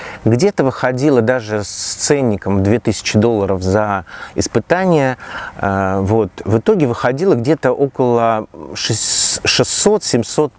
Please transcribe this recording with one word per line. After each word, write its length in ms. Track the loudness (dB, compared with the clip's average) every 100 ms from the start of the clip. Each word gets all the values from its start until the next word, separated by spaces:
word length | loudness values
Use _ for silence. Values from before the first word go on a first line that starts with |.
| -16 -4 0
где-то 380 | 2 2 2
выходило 580 | -2 0 -2 0 2 4
даже 420 | 2 0 -2 -4
с 40 | -4
ценником 960 | -8 -8 -4 0 2 2 0 0 0
две 160 | 2 2
тысячи 380 | 0 -4 0 2
долларов 440 | 2 2 0 0
за 440 | 2 0 0 -2 -6 -16 -12 -8
испытание, 800 | -2 -2 0 0 2 2 2 -2 -10 -14 -14 -4
э, 400 | -2 0 0 0
вот, 280 | 0 2 0 -4
в 160 | -2 0
итоге 260 | 2 2 2
выходило 480 | 0 -2 0 0 2
где-то 360 | 2 0 0
около 760 | 0 -2 0 0 2 2 0 -4 -14 -14 -8
шес-, 640 | -4 -4 -2 0 0 -2 -2
шестьсот-семьсот 1080 | 0 0 2 2 2 0 -2 -2 -2 -2